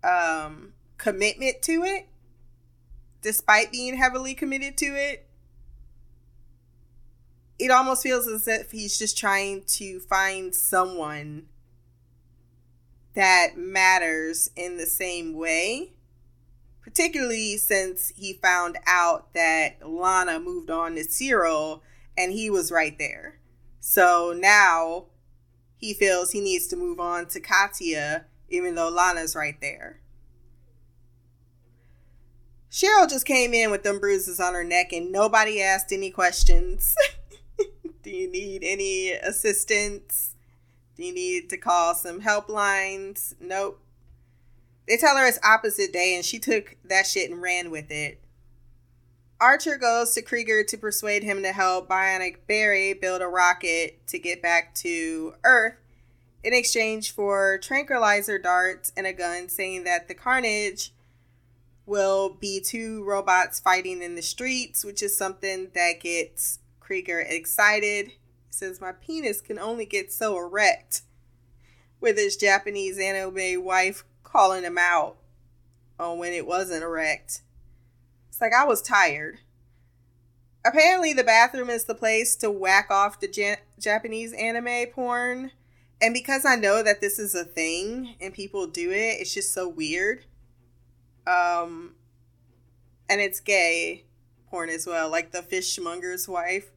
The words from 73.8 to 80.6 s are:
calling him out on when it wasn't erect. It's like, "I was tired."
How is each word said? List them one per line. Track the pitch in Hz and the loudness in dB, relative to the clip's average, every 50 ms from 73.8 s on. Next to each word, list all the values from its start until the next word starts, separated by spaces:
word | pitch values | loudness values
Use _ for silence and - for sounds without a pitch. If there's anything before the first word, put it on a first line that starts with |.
| 185 190 196 - - _ _ _ _ | 2 2 -2 -6 -16 _ _ _ _
calling | - - - 202 190 190 185 180 | 0 4 6 6 6 4 0 -4
him | 175 175 175 | -6 0 2
out | 175 175 175 165 151 120 - _ _ _ _ _ _ _ _ _ _ _ _ _ _ _ _ _ | 2 4 4 4 2 0 -6 _ _ _ _ _ _ _ _ _ _ _ _ _ _ _ _ _
on | 165 170 170 170 | -8 -6 -6 -6
when | 175 175 175 | -6 -6 -6
it | 170 160 156 | -6 -6 -4
wasn't | 175 180 190 180 175 160 160 | -4 -4 -2 -4 -6 -6 -6
erect. | 170 165 160 160 156 147 - _ - - - _ _ _ - - - - _ _ _ _ _ _ _ _ _ _ _ | -6 -4 -2 -2 -2 -2 -4 _ -12 -12 -12 _ _ _ -20 -20 -20 -20 _ _ _ _ _ _ _ _ _ _ _
It's | - - | -6 -4
like, | 240 226 226 | -2 2 4
"I | 247 277 | 4 4
was | 294 233 - | 4 2 0
tired." | - - 208 202 190 165 143 147 151 156 - - _ _ _ _ _ _ _ _ _ _ _ _ _ _ _ _ _ _ _ _ _ _ _ _ | 0 0 2 4 4 4 2 -4 -10 -12 -14 -16 _ _ _ _ _ _ _ _ _ _ _ _ _ _ _ _ _ _ _ _ _ _ _ _